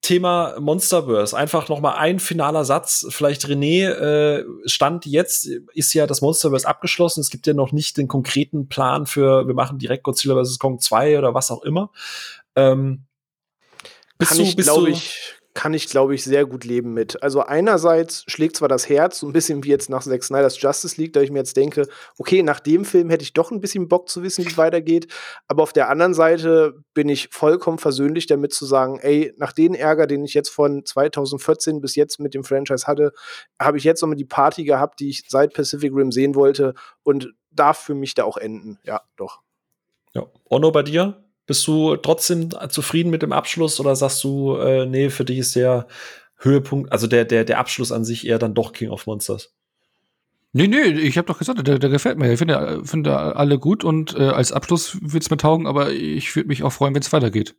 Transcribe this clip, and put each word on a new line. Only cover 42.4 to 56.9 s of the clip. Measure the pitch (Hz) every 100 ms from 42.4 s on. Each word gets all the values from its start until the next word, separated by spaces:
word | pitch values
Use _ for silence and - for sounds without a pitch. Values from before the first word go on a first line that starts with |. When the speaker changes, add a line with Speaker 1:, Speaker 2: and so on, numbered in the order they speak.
| 165 - 139
Speaker 1:
zufrieden | - 143 160 170
mit | 160
dem | 156
Abschluss | 135 - - 160 147
oder | 139 135
sagst | 139 -
du, | 139 139 139 135
äh, | 131 131 131
nee, | 131 139
für | 139 127
dich | 127
ist | 123 -
der | 127 127 120 - - - _ _
Höhepunkt, | 131 139 139 139 135
also | 104 113
der, | 120 113
der, | 117
der | 113 110
Abschluss | 123 - 123
an | 117 113
sich | 117 120
eher | 113
dann | 117
doch | 107 113
King | - 110
of | 107 -
Monsters? | 107 - 107 - _ _ _ _ _ _ _ _ _ _
Speaker 3:
Nee, | 127 190
nee, | 247
ich | 226 156 156 131
hab | 175
doch | 170
gesagt, | 156 254 139
der, | 139
der | 139
gefällt | 139 - -
mir. | 127
Ich | 120
finde, | 165 156 - 156 143
finde | 160 147 139 151 -
alle | 147 143
gut | 143 202
und, | - 160 156 -
äh, | 135
als | 127 127
Abschluss | 139 - 170 - 190
wird's | 156 156 156
mir | 151
taugen, | 151 160 165
aber | 139 143
ich | 139 151 151 - -
würd | 147
mich | 135
auch | 139
freuen, | - 139